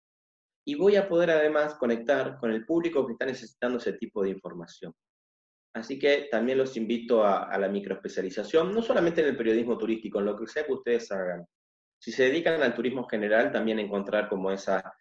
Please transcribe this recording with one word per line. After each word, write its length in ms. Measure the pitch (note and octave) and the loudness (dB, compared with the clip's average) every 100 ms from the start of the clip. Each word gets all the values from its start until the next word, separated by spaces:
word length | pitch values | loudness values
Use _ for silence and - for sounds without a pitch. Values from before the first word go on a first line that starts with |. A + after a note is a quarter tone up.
| _ _ _ _ _ _ - | _ _ _ _ _ _ -8
Y 100 | D3 | 2
voy 200 | F#3+ G3+ | 4 6
a 140 | G3 | 4
poder 220 | E3+ F3 | 2 4
además 440 | D#3+ D3+ D3+ D3+ D3+ | 4 4 4 0 0
conectar 640 | A#2+ A2+ A#2 C3+ C3+ C3+ | 0 0 2 2 0 -4
con 140 | A#2 | -2
el 140 | A2+ - | -2 0
público 400 | E3+ E3+ D3+ A#2 | 0 0 0 -2
que 80 | |
está 120 | A#2 C3 | -2 -4
necesitando 540 | B2 A2+ - B2 B2 | -6 -10 -6 -2 -2
ese 140 | G#2+ | -4
tipo 300 | - G2+ G#2 | -6 -6 -2
de 60 | G2 | -2
información. 640 | F#2+ F2+ F2 E2+ - F2+ - _ _ _ _ _ _ _ A#2 | -4 -10 -14 -16 -16 -16 -18 _ _ _ _ _ _ _ -12
Así 220 | A2 C3+ | -10 -2
que 280 | D3 C#3+ - | 2 2 2
también 260 | A2 A#2+ C3+ | 0 0 2
los 180 | C3 A#2 | 0 -2
invito 480 | G#2+ A#2 - A#2 | -2 -2 2 4
a, 200 | G#2 F#2 | 4 2
a 140 | F#2+ F#2+ | -2 -2
la 100 | G2 | -2
microespecialización, 1040 | G2+ G2+ F#2+ G2+ - F#2+ G#2+ G2+ D#3+ F3+ | -2 -4 -8 -8 -6 -6 -6 0 2 2
no 80 | G#3+ | 0
solamente 400 | A3+ B3 E3+ E3 | 0 2 2 2
en 60 | D3+ | 2
el 100 | A2+ | 2
periodismo 400 | A2 A2 A#2+ G#2 | 2 2 2 -2
turístico, 420 | G#2+ A2+ G#2 G#2 | -2 -4 -2 -2
en 60 | G2+ | -2
lo 100 | G#2 | -2
que 120 | A2+ | -6
sea 180 | D3+ D3 | -6 -4
que 80 | |
ustedes 380 | C3 - A#2 A2+ | -4 0 -2 -2
hagan. 340 | G2 F#2 F2 F2 _ _ _ _ _ | -4 -4 -6 -10 _ _ _ _ _
Si 100 | - | -8
se 120 | A#2 | 2
dedican 380 | B2+ C3 C#3 E3 | 2 4 2 2
al 120 | C3 | 2
turismo 340 | A#2 A#2+ C3 A#2+ | 0 -2 -4 -4
general, 440 | A2 G#2 A2 B2 | -2 2 4 4
también 280 | A2+ A2 A2 | 2 0 -2
encontrar 480 | G2+ G#2 G2 G#2+ G#2 | -2 -4 0 -2 0
como 240 | G2 F#2+ | -2 -2
esa, 420 | G2 - F#2+ - - | -2 0 -2 -2 -16